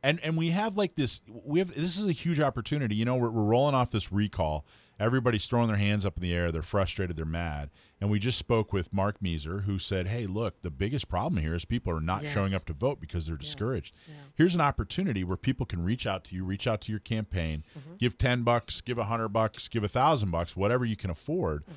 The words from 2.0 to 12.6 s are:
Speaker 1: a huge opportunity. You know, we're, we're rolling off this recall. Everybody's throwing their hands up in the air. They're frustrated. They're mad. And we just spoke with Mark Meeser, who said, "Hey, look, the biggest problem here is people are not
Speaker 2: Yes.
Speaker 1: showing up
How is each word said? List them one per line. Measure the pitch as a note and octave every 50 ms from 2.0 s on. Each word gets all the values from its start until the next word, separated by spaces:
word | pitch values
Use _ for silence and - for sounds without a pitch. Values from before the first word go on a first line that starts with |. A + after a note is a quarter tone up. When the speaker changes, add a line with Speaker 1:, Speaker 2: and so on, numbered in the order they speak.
| G#3+ G3+
Speaker 1:
a | D#3+
huge | - - E3+ E3+ C#3+
opportunity. | D3+ C3+ - - G#2+ - D3+ D3 C#3 A2 G#2
You | G#2+ A2+
know, | A#2+ B2+
we're, | C3 A#2+ A#2
we're | A2 A#2 G#2+
rolling | G#2 A2+ B2 C3+ D3 C#3
off | C3 B2 -
this | - G#2+ - - F#2
recall. | G2+ G#2 G#2 - - F2 D#2 D#2 D2+ - _ - - - _ _ -
Everybody's | G#2 A2+ A#2+ C3 A#2 B2+ A2+ G#2 -
throwing | - - A#2+ A#2+ A2+
their | G#2+
hands | G2+ G2+ G2+ G#2 G#2 F#2+
up | G2+ F2+
in | - F2+
the | F2+ F2
air. | F2 F2 E2+
They're | D#2+ D#2+ D#2
frustrated. | - - G#2 F#2+ F2+ - - F#2+ F2 F2
They're | D#2 D#2+
mad. | D#2+ D#2+ E2+ E2+ E2 D2+ D2 D2 C#2+ _ - - _ _ _
And | G2+ G2+
we | G#2 G#2
just | G2 B2+ A#2+
spoke | - - _ A#2+ A2+ G#2+ - -
with | G2 F2 - -
Mark | G2 F#2+ G2+ G#2 -
Meeser, | G2+ F2+ E2 D#2 D2 D#2 F2+ G2+ G2
who | G#2 G2 F#2
said, | - - G2 F#2 F2 F2+
"Hey, | G#2+ A#2+ A#2
look, | F#2+ F#2 G#2+ A#2+ G#2+ - _ -
the | F2+ D2
biggest | C2+ F#2+ A2 C3+ C#3+ - -
problem | - F2+ G#2+ E3 F3+ G2
here | D2+ D#2 E2
is | E2+ -
people | - A#2 A#2+ - - E2+
are | D#2+
not | D#2 E2 F#2 G2+ D3
Speaker 2:
Yes. | D3 -
Speaker 1:
showing | G#2+ G2 F#2+ G2
up | F#2